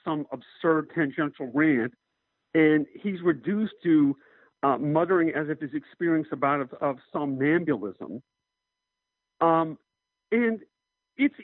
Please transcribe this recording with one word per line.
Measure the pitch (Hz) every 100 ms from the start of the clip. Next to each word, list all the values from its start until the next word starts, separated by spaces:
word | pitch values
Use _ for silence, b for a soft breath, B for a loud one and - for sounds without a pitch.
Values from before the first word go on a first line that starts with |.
some | - 151 143
absurd | 131 - - 175 160 151
tangential | 165 147 131 147 - 131
rant, | 127 156 131 120 - _ _ _ _ _
and | 160 156 151 143
he's | - 208 185
reduced | 175 147 127 208 214 -
to, | 175 156 143 139 b b b _
uh, | 139 -
muttering | 147 151 170 185 165
as | 147 151
if | 151
his | 147
experience | 151 - _ 170 160 151
about | 104 139 143
of, | 127
of | - 147 131 -
somnambulation. | 165 143 131 143 170 160 120 98 - - 107 - _ _ _ _ _ _ _ _ _ _ _
Um, | 170 165 160 151 _ _ _ _ _
and | 226 233 220 - _ _ _ _ -
it's | 277 -